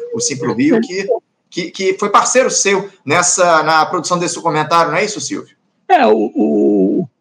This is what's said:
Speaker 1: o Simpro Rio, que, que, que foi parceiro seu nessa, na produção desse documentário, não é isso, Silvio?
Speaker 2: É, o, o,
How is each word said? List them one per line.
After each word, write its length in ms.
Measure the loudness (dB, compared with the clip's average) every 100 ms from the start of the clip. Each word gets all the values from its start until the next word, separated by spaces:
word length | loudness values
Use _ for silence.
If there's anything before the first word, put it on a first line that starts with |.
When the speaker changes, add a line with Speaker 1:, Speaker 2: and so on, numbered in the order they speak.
| -10
Speaker 1:
o 60 | -6
Simpro 340 | -6 -4 -4
Rio, 260 | 0 2 2
que, 260 | 0 -4 -4 -4 -6 _ _
que, 220 | -10 -10
que 220 | -4 -4 -2
foi 120 | 2
parceiro 400 | 2 4 2 2
seu 400 | 0 0 0 -2 _ -2
nessa, 580 | 0 2 2 4 4
na 220 | 4 2 2
produção 340 | -2 -2 -2
desse 160 | -2 -4
documentário, 560 | -4 -2 0 2 2
não 60 | -2
é 80 | -4
isso, 160 | -6
Silvio? 340 | -8 -10 -12 _ _ _ 0
Speaker 2:
É, 180 | 2 4
o, 260 | 2 0 -2
o, 760 | 0 2 2 2 2 0 -4 _